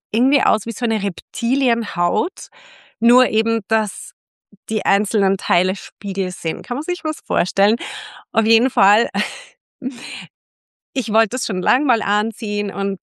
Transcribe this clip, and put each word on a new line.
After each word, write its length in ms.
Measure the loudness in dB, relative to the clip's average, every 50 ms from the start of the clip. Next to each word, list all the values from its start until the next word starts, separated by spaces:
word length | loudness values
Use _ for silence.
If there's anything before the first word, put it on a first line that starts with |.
| -8 _
irgendwie 320 | 0 2 2 4 2 2
aus 240 | 2 2 0 0 -2
wie 60 | -6
so 120 | -6 -4 -2
eine 180 | -2 0 0
Reptilienhaut, 1500 | -2 -4 -4 -6 -14 _ -8 -4 -2 0 0 2 2 2 0 0 -4 -6 -2 -2 0 0 2 0 -2 -2 -6 -12 -18 -20 -20 -20 -20 -20 -20 -20 -20 _ _ _
nur 280 | 4 6 6 6 6 4
eben, 320 | 2 0 0 0 -2 -2 -2 0
dass 440 | 0 0 0 -2 -6 -12 -16 -18 -20 _ _ _ _ _ _ _ -20 -20 _ -4
die 180 | -4 -2 2
einzelnen 500 | 2 2 2 2 0 2 2 2 2 2
Teile 400 | 0 0 2 2 2 2 0 -2
Spiegel 540 | -4 -10 -16 -16 _ -8 -6 -4 -2 -4 -4
sind. 320 | -6 -6 -6 -4 -4 -4
Kann 140 | -6 -6 -6
man 80 | -4 -4
sich 180 | -4 -6 -4 -4
was 160 | -6 -6 -8 -4
vorstellen? 500 | -2 0 0 0 0 2 2 4 4 2 0 -2 -10 -12 -14 -14 -16 -18 -20 -20 _
Auf 140 | -2 0 2
jeden 240 | 4 4 4 4 2
Fall, 380 | 2 4 4 6 4 4 2 0 -2 -4 -4 -4 -8 -14 -18 -20 _ _ _ _ _ _
<laughs> 80 | -8 -8 -8 -8 -12 -14 -12 -14 -14 -16 _ _ _ _ _ _ _ _ _ _ _ _ _
ich 180 | -4 -2 0
wollte 180 | 2 2 2 2
das 160 | -2 -6 -4
schon 140 | -4 -4 0
lang 240 | 2 2 2 2 2
mal 180 | 2 2 2
anziehen 680 | 2 0 0 0 0 -2 -4 -6 -6 -4 -2 -2 -2 -4
und 280 | -4 -2 -2 -2 -4 -6